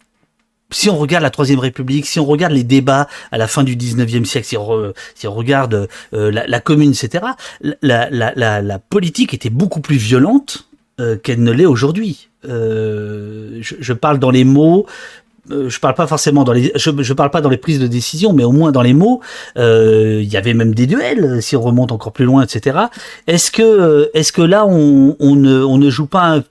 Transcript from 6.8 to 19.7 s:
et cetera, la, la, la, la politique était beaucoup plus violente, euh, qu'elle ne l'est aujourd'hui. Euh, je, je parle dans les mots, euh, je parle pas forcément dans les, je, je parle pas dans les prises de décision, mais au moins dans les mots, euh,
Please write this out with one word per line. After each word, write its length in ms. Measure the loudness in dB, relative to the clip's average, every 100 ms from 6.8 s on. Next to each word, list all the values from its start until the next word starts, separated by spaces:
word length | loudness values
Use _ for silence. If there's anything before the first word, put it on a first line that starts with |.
| 2
et 40 |
cetera, 420 | 2 -4 -6 -8 -10 -16 -12 -10 -4
la, 300 | -2 0 -2
la, 220 | -4 -4 -2
la, 240 | -2 -2
la 180 | -4 -8
politique 540 | -4 -2 -2 -2 -4
était 160 | -4 -4
beaucoup 320 | -2 -2 -4
plus 160 | -2 -2
violente, 720 | 2 2 4 2 -2 -10 -20 _ _ -8
euh, 160 | -6 -4
qu'elle 260 | -4 0
ne 100 | 0
l'est 120 | 4
aujourd'hui. 640 | 2 2 0 -2 -6 -8 _ _ -10
Euh, 1120 | -6 -4 -4 -4 -6 -8 -12 -12 -14 -16 -14
je, 140 | -14 -10
je 140 | -8
parle 240 | -4 -2 0
dans 120 | 2
les 140 | 4
mots, 400 | 4 4 4 4 0 -8 -20 -20 _ _ -10
euh, 200 | -6 -6
je 100 | -4
parle 140 | -2
pas 120 | -2 -2
forcément 380 | -2 0 2
dans 80 | 2
les, 180 | 2 0
je, 160 | -2 -2 -2
je 140 | -2
parle 160 | 0 0
pas 100 | 0
dans 80 | 0
les 80 | 0
prises 240 | -2 -2
de 60 | -2
décision, 480 | -2 -6 -2 0
mais 100 | 2
au 80 | 4
moins 180 | 4 2
dans 120 | 2
les 100 | 4
mots, 300 | 4 4 0 -4 -18 -12 -2
euh, 640 | 2